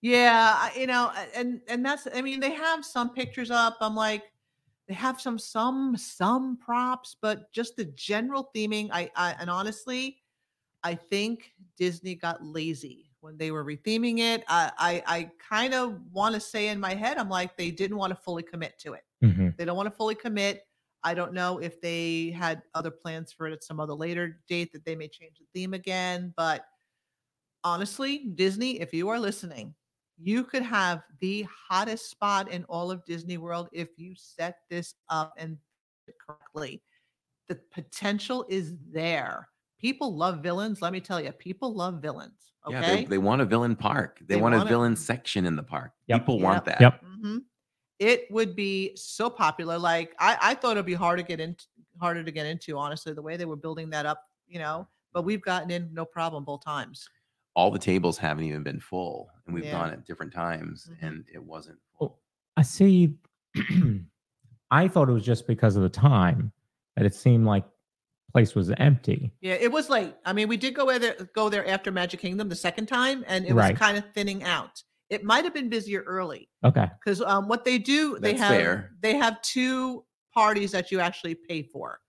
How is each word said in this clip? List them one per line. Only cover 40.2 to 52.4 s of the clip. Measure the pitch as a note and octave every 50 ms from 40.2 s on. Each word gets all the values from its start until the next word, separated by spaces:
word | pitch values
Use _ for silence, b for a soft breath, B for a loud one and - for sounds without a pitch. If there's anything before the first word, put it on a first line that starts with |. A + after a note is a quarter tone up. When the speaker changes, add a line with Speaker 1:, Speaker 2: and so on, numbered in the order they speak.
| D#3+ F#3 F#3 D#3+ C#3+
Speaker 1:
villains. | F3 F3 F#3 G#3 A3 G#3+ F#3
Let | - - F3+
me | F#3
tell | F#3 - G3 F3
you, | D3+ C#3
people | - - - F3+ F#3 - - B3+ A3
love | G#3+ F3 F#3 F3+ D#3+ C#3
villains. | D3+ C3+ - D2+ - _ _ _ _ _ _ _ D3+
Speaker 3:
Yeah, | B2 C3
they, | B2+ E3 F#3
Speaker 1:
Okay? | G3 -
Speaker 3:
they | - G2+ G2
want | F#2+ G2+ A#2 C3
a | C3+
villain | G2+ G#2 A#2 A#2+ A#2+ A2+
park. | - - G#2 - C#3 F#2+ - - _
They | - - G2
Speaker 1:
They | G2+
Speaker 3:
want | G#2+ A#2 A#2+
a | A2+
Speaker 1:
want | G3 G#3+
a |
Speaker 3:
villain | A#2 A#2+ A#2+ A#2+ A2+
section | G#2 - - A#2 A#2+ - - - G#2 F#2 F2
in | D#2+
the | D2+ D2
park. | - D2+ C#2+ - - _ _ _
Speaker 2:
Yep. | - A#2 A#2+
Speaker 3:
People | - - C3 G#2+
want | F#2 F#2 F#2+ G2
Speaker 1:
Yep. | -
Speaker 3:
that. | - - -
Speaker 2:
Yep. | A#2+ B2 B2+ - -
Speaker 1:
Mm-hmm. | F3+ F#3+ G3+ A3 G#3 G#3+ A#3+ C4+ _ _ _ _ _ _ _ _ _ _ _
It | G3+ A3 B3 A#3+ A#3+ -
would | G3 A3 A3+ G3 F3
be | F#3+ G3+ G3 G3 F#3+ F#3+ - -
so | - - - - - G#3+ A#3
popular. | A#3 - F3 D#3 D#3 - E3+ E3 E3+ E3+
Like, | F3 E3+ E3 E3 E3 E3 - -
I, | E3+ G3 A#3+ -
I | - G3+ C4
thought | C4+ - B3 A3+
it'd | G#3 F#3+
be | F3 F3+
hard | E3+ F#3+ E3+ F3 F3+
to | F3+
get | E3+ F3 D#3
in, | D#3+ E3 F3 _ - _ _ _ _ _ _ F3
harder | F3 F3 E3+ E3+ E3
to | E3
get | D3+ D#3